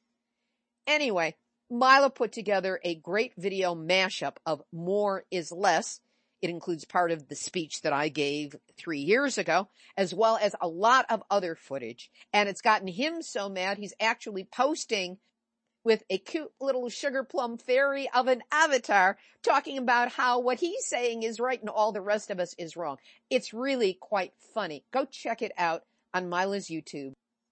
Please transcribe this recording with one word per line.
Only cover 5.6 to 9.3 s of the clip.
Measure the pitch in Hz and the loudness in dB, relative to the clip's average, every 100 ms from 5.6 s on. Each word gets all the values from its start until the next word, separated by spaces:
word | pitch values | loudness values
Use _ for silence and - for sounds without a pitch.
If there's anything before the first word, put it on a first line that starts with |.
| 202 165 - - _ _ _ _ | 2 2 0 -8 _ _ _ _
It | 170 | -6
includes | 170 - 160 | -4 -6 -6
part | - 185 175 | -2 0 0
of | 165 135 | -2 -6
the | |
speech | 143 - 180 156 - | -12 -8 -6 -6 -4
that | 156 | -2
I | 139 151 | 0 0
gave | 139 143 147 147 143 _ - | -2 -2 -4 -8 -12 _ -14
three | - 143 | -8 -4
years | 143 233 285 | 2 2 2